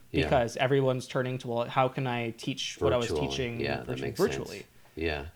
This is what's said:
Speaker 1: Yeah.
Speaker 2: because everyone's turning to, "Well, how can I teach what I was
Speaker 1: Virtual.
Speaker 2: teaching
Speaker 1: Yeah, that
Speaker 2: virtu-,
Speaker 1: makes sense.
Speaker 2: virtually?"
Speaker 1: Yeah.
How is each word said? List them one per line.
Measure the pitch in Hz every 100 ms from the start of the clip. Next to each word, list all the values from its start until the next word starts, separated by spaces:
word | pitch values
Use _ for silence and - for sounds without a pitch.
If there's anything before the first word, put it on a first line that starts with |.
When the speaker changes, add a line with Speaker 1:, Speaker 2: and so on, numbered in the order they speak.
| -
Speaker 1:
Yeah. | -
Speaker 2:
because | 151 143 117 -
everyone's | 127 139 135 127 -
turning | 139 127 127
to, | 123
"Well, | 117 123
how | 135 131
can | 143 131
I | 120 117
teach | - - - - -
what | 175
I | 123
was | 113
Speaker 1:
Virtual. | 151 139
Speaker 2:
teaching | 135 123 117
Speaker 1:
Yeah, | 71 69
that | 58
Speaker 2:
virtu-, | 65
Speaker 1:
makes | 135 110
sense. | 190 67
Speaker 2:
virtually?" | - 101 - - -
Speaker 1:
Yeah. | - 82 73 78